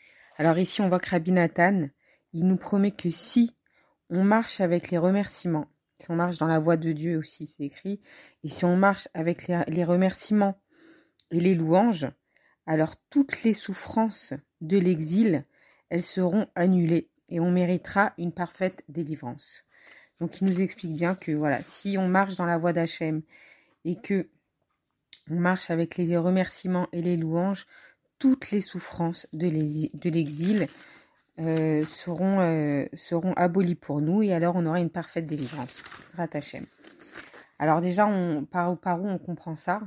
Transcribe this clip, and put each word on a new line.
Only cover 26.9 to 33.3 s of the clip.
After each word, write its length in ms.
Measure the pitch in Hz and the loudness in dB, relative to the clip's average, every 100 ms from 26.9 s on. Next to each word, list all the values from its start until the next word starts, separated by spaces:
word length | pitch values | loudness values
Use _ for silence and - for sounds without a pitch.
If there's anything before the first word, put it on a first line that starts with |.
et 100 | 170 | -4
les 160 | 175 175 | -2 -2
louanges, 480 | 160 170 190 190 - - - _ _ _ | 0 0 0 -4 -10 -20 -20 _ _ _
toutes 320 | 269 262 - | 2 2 0
les 120 | 208 | -4
souffrances 640 | 185 180 - - 170 175 - | -4 -8 -10 -4 -4 -4 -10
de 120 | 156 180 | -4 0
l'exi-, 440 | 156 151 151 151 | 0 0 -2 -4
de 160 | 147 175 | -4 -2
l'exil, 600 | 165 147 147 175 214 147 - - - _ _ _ - | -2 -2 -2 0 0 0 -6 -20 -20 _ _ _ -6
euh, 460 | 160 160 160 151 | -2 0 2 0
seront, 560 | 156 - - 165 190 196 | -2 -6 -8 -2 0 2
euh, 460 | 175 160 147 143 - | 2 2 0 -2 -4
seront 400 | - - 170 180 | -10 -6 -2 0